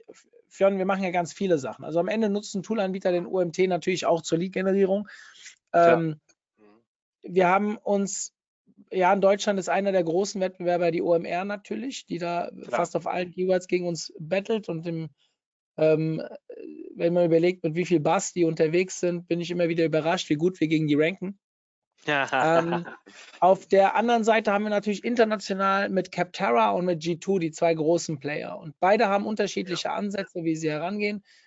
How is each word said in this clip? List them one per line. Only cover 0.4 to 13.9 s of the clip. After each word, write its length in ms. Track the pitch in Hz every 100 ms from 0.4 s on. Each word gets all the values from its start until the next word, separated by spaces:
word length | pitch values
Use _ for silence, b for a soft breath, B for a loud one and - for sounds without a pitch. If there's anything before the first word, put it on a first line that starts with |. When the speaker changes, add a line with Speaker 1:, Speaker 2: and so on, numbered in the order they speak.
| _
Speaker 1:
Fionn, 300 | - 196 196
wir 80 | 185
machen 180 | 190
ja 60 | 190
ganz 200 | 175 165
viele 260 | - 196 160
Sachen. 260 | 120 -
Also 160 | 135 160
am 80 | 190
Ende 200 | 214 220
nutzt 260 | 202 214 196
ein 80 |
Toolanbieter 480 | 170 220 190 190 190
den 140 | 175 175
O 120 | 185
M 140 | 175
T 160 | 160 185
natürlich 380 | 175 180 180 123
auch 160 | 165
zur 160 | - 165
Lead-Generierung. 720 | 190 185 190 196 190 196 208 B B B B B _ 170
Speaker 2:
Ja. 180 | 170 165
Speaker 1:
Ähm, 180 | 160 156 _ _ _ _ 107 _ _ _ _ _
wir 240 | - 180 175
haben 280 | 190 208 214
uns, 580 | - 202 196 - - _ _ _ _ _ -
ja, 220 | 185 180
in 80 | 196
Deutschland 380 | 190 202 220 196
ist 80 | 175
einer 240 | 180 202
der 100 | 190
großen 380 | 165 170 202 196
Wettbewerber 500 | 185 - 175 175 175
die 120 | 165
O 120 | 170
M 100 | 170
R 200 | 180 175
natürlich, 640 | 202 202 - 214 262 - -
die 120 | 170
da 320 | 175 175 - -
Speaker 2:
Klar. 180 | - 113
Speaker 1:
fast 180 | 170 165
auf 100 | 175
allen 240 | 180 180
Keywords 380 | 165 185 185 185
gegen 180 | 180
uns 260 | 175